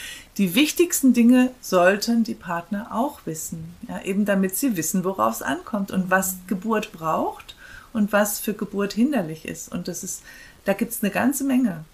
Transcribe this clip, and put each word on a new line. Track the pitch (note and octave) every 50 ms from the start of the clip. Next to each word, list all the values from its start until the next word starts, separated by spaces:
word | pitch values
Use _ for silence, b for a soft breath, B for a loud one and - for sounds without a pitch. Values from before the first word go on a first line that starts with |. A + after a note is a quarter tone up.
| B B B B B B B
die | - G3 F3 E3+
wichtigsten | A#3+ D4+ D4+ - - E4+ E4+ - - - B3+ A3
Dinge | A#3+ A3+ A#3+ B3+ B3+ B3+ B3 B3+ -
sollten | - - F#3+ F3+ F3 F#3 G3+ G3+ - A3+ A#3 A#3 A3
die | A#3 G#3
Partner | - - F3+ E3+ E3+ E3+ - G#3 G3+ - - -
auch | A3 C4 D4 - - -
wissen, | E3 D#3+ D#3+ - - F3 D#3+ D#3+ E3+ F3 - - F3
ja, | F3 - -
eben | F#3 G3 G3+ G#3
damit | G3+ G3 F#3+ F#3+ F#3 -
sie | - C#4 C4+ G#3
wissen, | D#3+ D3+ - - F#3 E3+
worauf | F#3+ F#3+ G#3 G#3+ A3+ A3+
es | -
ankommt | - - C#4 F4 F4+ - - G3+ G3 -
und | - F#3+ F3+ F#3
was | F#3 F#3+ F#3+ - - - -
Geburt | - A3 F3+ - A3 A3 G#3 - -
braucht | - - D#3+ D#3 E3 G#3 C4+ G#4 G#4+ - - - - B B B B B B B B
und | A3 G#3 G3 G#3+
was | G3+ G#3 G#3 - -
für | - A3 G3+
Geburt | - G3+ - - G3 G3 F#3+ -
hinderlich | G#3 A#3+ D4+ D4 A3+ E3 D3+ D#3+ D#3 -
ist. | - E3 - - -
Und | - F3+ F3
das | F#3 F3 - -
ist, | - - - B B B B B B B B B
da | G3 G3
gibt's | - A3+ - - -
eine | G#3+ F#3+
ganze | F3 F3+ A3 C4 C#4+ - C#4
Menge, | C#4 B3+ B3+ C4 G3+ E3+ D#3 D#3 -